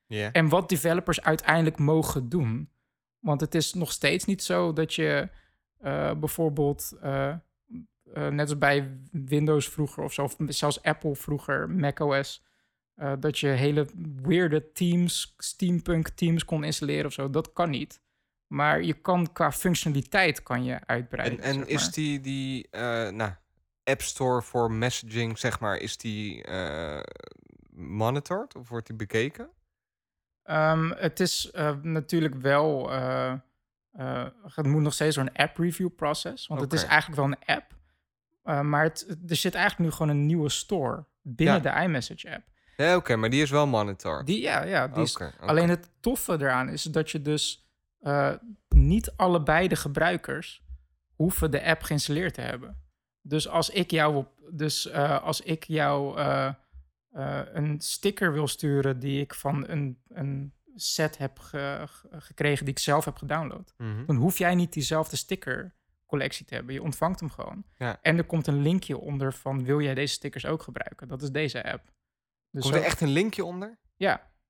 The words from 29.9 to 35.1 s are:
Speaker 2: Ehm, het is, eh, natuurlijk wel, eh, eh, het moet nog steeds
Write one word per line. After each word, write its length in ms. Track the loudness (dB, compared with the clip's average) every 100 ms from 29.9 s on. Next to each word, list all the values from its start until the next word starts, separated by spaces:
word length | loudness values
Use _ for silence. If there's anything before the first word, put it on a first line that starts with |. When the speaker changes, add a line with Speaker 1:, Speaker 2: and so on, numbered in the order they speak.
| _ _ _ _ _
Speaker 2:
Ehm, 480 | -2 2 4 4 0 0
het 240 | -2 0
is, 320 | 0 0 -6
eh, 240 | -2 -2 -2
natuurlijk 540 | -2 -4 0 0 0 0
wel, 560 | 2 4 4 0 -2
eh, 400 | -2 -2 -2 -2 -4 -10 _ _ _ _
eh, 340 | -10 -6 -6 -8 -12 -10
het 180 | -2 2
moet 160 | 4
nog 120 | 2
steeds 220 | 2 2